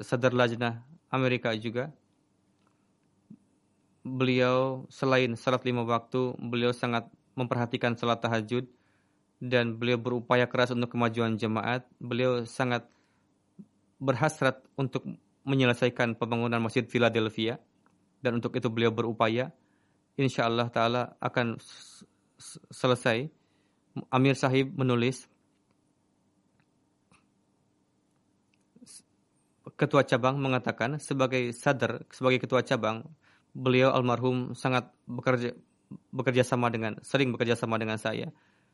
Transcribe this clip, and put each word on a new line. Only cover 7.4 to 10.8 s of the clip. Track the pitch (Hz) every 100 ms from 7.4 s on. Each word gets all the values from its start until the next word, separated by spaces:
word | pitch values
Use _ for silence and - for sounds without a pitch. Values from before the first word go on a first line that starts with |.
| 123 120 120 123 120
salat | 113 117 117
tahajud | 117 113 107 123 127 _ _ _ _ _ _ _
dan | 123 123 117 113
beliau | 120 123
berupaya | 120 123 120 123 120
keras | 127 123
untuk | 120